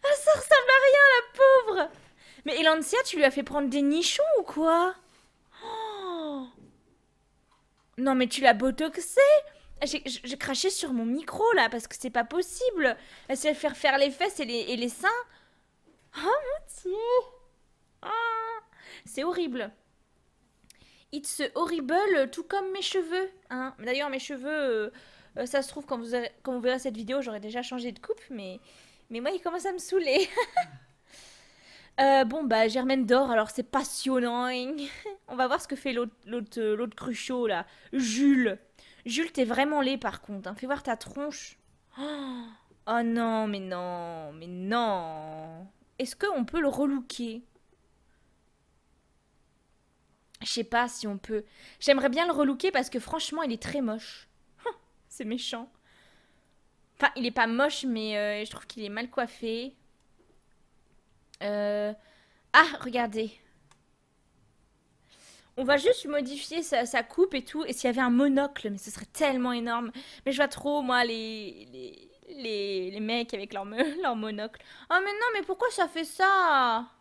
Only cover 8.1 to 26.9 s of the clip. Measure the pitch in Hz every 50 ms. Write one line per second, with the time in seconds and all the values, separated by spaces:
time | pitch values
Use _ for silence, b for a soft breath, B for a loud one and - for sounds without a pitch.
8.1 | 262 254 254 247 - 269 262 247 226 202 247 262 - - 311 320 - 359 339 -
9.1 | - 494 554 571 605 587 587 B B B B B B - 294 285 - - - 269
10.1 | 247 - - 247 277 - - 269 269 - - 381 381 - - 294 254 233 226 226
11.1 | 247 302 - - - - 427 466 453 320 240 226 233 233 - - - - - 254
12.1 | 220 240 220 233 302 349 359 - - - 494 508 427 339 294 254 220 B B B
13.1 | B B B B 277 269 - 302 302 294 - 294 - - - 285 269 277 277 285
14.1 | 277 - 349 403 370 - 285 226 240 233 - - 247 233 240 240 - - 339 392
15.1 | 453 494 480 b b b b b b b b b _ _ _ _ _ _ _ _
16.1 | - - 320 370 480 605 587 494 571 622 - - - - - 370 381 427 453 480
17.1 | 494 508 494 - - - - _ _ _ _ _ _ _ _ _ _ _ - -
18.1 | 427 453 466 466 453 453 453 453 466 440 427 _ B B B B B B B -
19.1 | - 269 285 349 349 349 339 294 240 254 214 214 - _ _ _ _ _ _ _
20.1 | _ _ _ _ _ _ _ _ _ _ _ _ b b b b b b b b
21.1 | - 285 294 - - - 294 - - - 339 320 339 320 277 254 320 370 415 415
22.1 | 359 294 269 262 - 330 339 - 392 392 392 381 381 392 370 - - 381 339 320
23.1 | 349 370 381 381 381 - _ _ 247 254 262 269 262 - 214 240 254 277 294 285
24.1 | 262 262 262 - 294 254 254 294 311 302 285 262 226 220 214 233 B B B B
25.1 | B B B B B - 240 247 - 277 269 - - 302 277 - 269 240 233 226
26.1 | 240 247 240 240 - _ _ 262 254 247 226 247 254 262 254 269